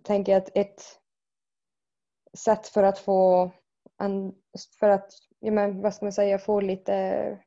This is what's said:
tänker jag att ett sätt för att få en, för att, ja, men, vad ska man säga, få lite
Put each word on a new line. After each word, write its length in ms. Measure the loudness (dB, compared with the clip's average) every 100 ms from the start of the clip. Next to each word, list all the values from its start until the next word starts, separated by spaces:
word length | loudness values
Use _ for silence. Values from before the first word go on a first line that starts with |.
tänker 280 | -2 -2 2
jag 100 | 2
att 160 | 2 -2
ett 240 | -2 _ -20 -20 _ _ _ _ _ _ _ _ _ _ _ _ _ -6
sätt 300 | -2 -2 -2
för 160 | 2
att 160 | 2 0
få 520 | 0 2 4 4 2 -6 _ _ _ _
en, 320 | -6 -6 -8 -14 _ -20 -20 _
för 100 | 2
att, 220 | 2 -2 -20 _ _
ja, 120 | -4
men, 300 | -2 -2 -2
vad 120 | -6
ska 120 | -4 -6
man 80 |
säga, 260 | -2 0 0
få 220 | 0 -2
lite 760 | -2 -4 -4 -4 -2 -4 -6 -8